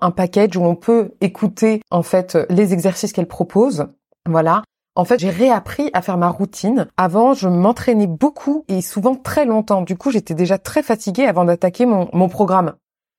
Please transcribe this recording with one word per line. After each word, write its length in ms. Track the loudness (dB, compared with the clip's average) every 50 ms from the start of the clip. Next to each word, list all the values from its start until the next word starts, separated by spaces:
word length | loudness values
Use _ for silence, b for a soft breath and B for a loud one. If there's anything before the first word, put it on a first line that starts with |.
| -2
un 80 | -2
package 460 | -2 -2 -4 0 2 2 2 2 2
où 60 | 0 0
on 120 | 0 0
peut 380 | 0 0 2 2 2 2 -2 -4 -4
écouter, 600 | -4 -4 -2 -2 -4 -4 -2 0 0 0 0 -2 -4 -2
en 140 | -2 -2 -2
fait, 340 | 0 0 0 0 2 0 -2 0 2
les 200 | 2 2 2 2
exercices 420 | 0 0 0 -2 -2 -2 -6 -6 -4
qu'elle 120 | -4 -4
propose. 640 | -4 -4 -6 -6 -2 2 2 2 2 0 -4 -6 -8 _ _ _ _ _ _ -6
Voilà. 340 | 0 0 2 2 2 2 0 -2 _ _ _ _ _ -4
En 100 | -2 0
fait, 140 | 2 0 0
j'ai 100 | 0 -4
réappris 640 | 0 2 2 2 2 2 -2 -8 -8 -6 -6 -2 -2
à 80 | -2
faire 160 | -2 -2 -2
ma 100 | 0 0
routine. 600 | 0 0 -2 -6 -6 -6 -6 -2 -2 0 0 -2 -2 -2
Avant, 360 | -2 -2 0 2 2 4 4 2
je 140 | 2 0
m'entraînais 600 | 0 2 2 2 2 0 0 0 0 2 2 2
beaucoup 580 | 0 0 0 0 -2 -2 -2 -4 -4 -4 -4 -4
et 140 | -4 -4 -4
souvent 340 | -4 -4 -6 -2 0 0 -2
très 300 | -2 -6 -4 0 0 0
longtemps. 360 | 2 2 0 0 0 -2 -2
Du 140 | 0 -4 -6
coup, 160 | -4 -4 -2
j'étais 220 | -2 -2 -2 -2 -2
déjà 240 | -2 0 0 0
très 260 | -2 -2 -4 -4 -4 0
fatiguée 420 | 0 -4 -4 -2 -6 -2 0 0
avant 200 | 2 2 2 2
d'attaquer 400 | 2 2 2 0 -2 0 0 0
mon, 240 | 2 2 0 -2 -2
mon 160 | 0 0 0
programme. 460 | 0 0 -2 0 2 2 2 0 0 -6 _ _ _ _ _ _ _ _